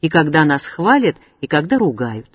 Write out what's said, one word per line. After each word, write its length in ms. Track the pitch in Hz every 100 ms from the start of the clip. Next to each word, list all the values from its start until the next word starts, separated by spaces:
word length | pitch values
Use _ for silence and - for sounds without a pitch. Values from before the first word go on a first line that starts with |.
и 80 | 160
когда 340 | 170 156 156
нас 220 | 151 139 -
хвалят, 500 | - 180 277 233 - _ _
и 80 | 135
когда 300 | 151 160 269
ругают? 500 | 208 110 120 110 -